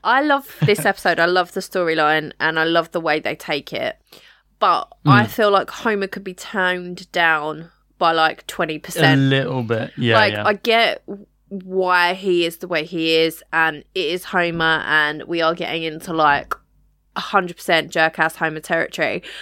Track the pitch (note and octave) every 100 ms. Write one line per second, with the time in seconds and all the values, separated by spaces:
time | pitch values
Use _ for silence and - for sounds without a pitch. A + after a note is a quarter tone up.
0 | G3+ C4 D4+ C#4 - - D#3 G#3 G3+ -
1 | F#3+ E3+ E3+ F3+ F3 F#3+ - F#3 E3+ D#3+
2 | D3+ D#3 D3+ - D#3 D#3+ D#3+ E3+ E3 F3
3 | E3 D3+ A2 D3+ - D3+ - C3+ B2 -
4 | _ - - _ _ - G3 D#3+ - -
5 | D3+ G3+ G3+ - G#3 G3 - - A#3 G#3
6 | F#3+ G3 G3 F3+ - G3+ F#3 F3+ F3+ F3+
7 | F3+ F3 E3 D#3 D3+ D3+ E3 _ _ -
8 | E3+ E3 D#3+ - - - D#3+ D#3 - -
9 | D#3+ C3+ C3+ C3+ - C3 A2+ A2+ A2+ -
10 | A#2+ A2 G#3 G#2 G#2+ G3+ A#3 A3+ G#3+ -
11 | - G3+ - _ - G3 F#3 F#3+ F#3 F3+
12 | F3 F#3 G3 F3 E3+ - F3+ E3 D3+ E3+
13 | D#3+ D#3+ E3 D#3 - D#3+ D#3+ D3 - F#3
14 | D#3 F3 - F#3+ E3+ E3 D#3+ D#3 - D3+
15 | D3 D3+ - E3+ E3 E3+ F3 E3 D#3+ D#3
16 | - D#3+ D3+ C#3+ - - _ _ _ _
17 | _ - - G3+ F3+ E3+ - E3 D#3 E3+
18 | D#3+ D#3+ D#3+ - D#3+ D#3 - E3 - -
19 | C#3+ G2 - -